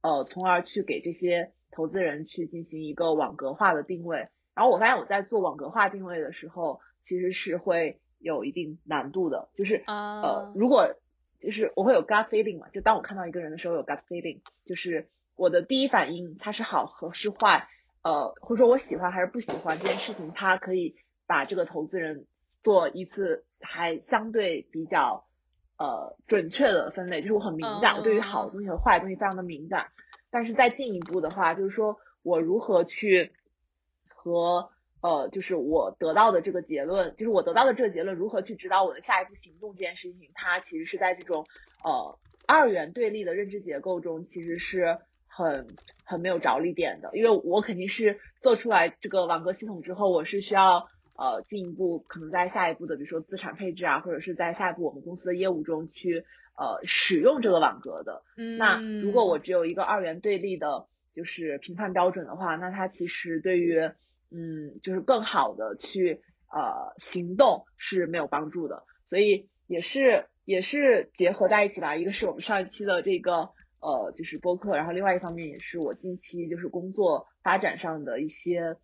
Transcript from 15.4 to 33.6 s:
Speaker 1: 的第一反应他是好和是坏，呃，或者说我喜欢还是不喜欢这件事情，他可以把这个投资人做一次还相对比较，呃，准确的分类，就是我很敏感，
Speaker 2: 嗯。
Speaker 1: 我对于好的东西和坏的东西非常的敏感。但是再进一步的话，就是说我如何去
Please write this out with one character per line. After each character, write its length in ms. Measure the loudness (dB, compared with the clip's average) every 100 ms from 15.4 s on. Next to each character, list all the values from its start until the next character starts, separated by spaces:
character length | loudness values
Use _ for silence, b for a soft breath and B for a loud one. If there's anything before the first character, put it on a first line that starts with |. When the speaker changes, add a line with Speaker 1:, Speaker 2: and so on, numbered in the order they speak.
| 2
Speaker 1:
的 100 | 2
第 220 | 2 2
一 60 | 4
反 260 | 2 2
应 240 | -4 -10 -10
他 140 | -10
是 100 | -8
好 240 | -2 -2 -2
和 260 | -8 -12
是 180 | -6 -6
坏， 380 | 2 4 4 B B B _
呃， 280 | -2 0 -2 -8
或 140 | -4
者 40 | 6
说 100 | 6
我 100 | 6
喜 180 | 2 -4
欢 140 | -2
还 100 | -2
是 60 | -2
不 140 | -4
喜 100 | -6
欢 260 | -6 -4 -2
这 100 | -2
件 100 | -2
事 160 | -4
情， 180 | -10 -12
他 260 | -2 2 2
可 160 | 0
以 220 | -2 -2 b b _ _
把 180 | 0
这 120 | 0 -2
个 80 |
投 200 | -2 -4
资 140 | -6 -4
人 280 | -4 -6 -14 _ _ _
做 260 | 4 6 4
一 160 | -4
次 400 | -10 -4 -2 -2 _ _
还 380 | -14 -6 -4 -4 _
相 220 | -2 0
对 380 | 0 0 -2 -6
比 160 | -10 0
较， 400 | 2 2 0 _ _ _ _ _ _
呃， 380 | -6 -4 -8 -14 0
准 200 | 2 2
确 200 | 2 4
的 220 | 4 0
分 160 | -6 -6
类， 120 | -6
就 60 | 0
是 60 |
我 80 | 0
很 120 | 0
敏 120 | -4 -4 2
感， 160 | 2 4
Speaker 2:
嗯。 20 |
Speaker 1:
我 40 |
对 120 | 2
于 60 | 2
好 260 | 2 -4 -4
的 60 |
东 100 | -6
西 60 | -6
和 100 | 0
坏 160 | 4
的 60 | 4
东 100 | 4
西 60 | -2
非 100 | -2
常 80 | -4
的 60 |
敏 260 | -8 -10 -4
感。 200 | -4 -4 B B B _
但 160 | -4
是 80 | 0
再 160 | 4 4
进 240 | 4 -6
一 80 | -6
步 200 | -4 -2
的 100 | -2
话， 240 | 0 0
就 100 | 2
是 60 | -2
说 260 | 0 0 -2 b b
我 180 | 0 2
如 180 | 2 0
何 260 | 4 2
去 480 | 2 -2 4 4 4 _ _ _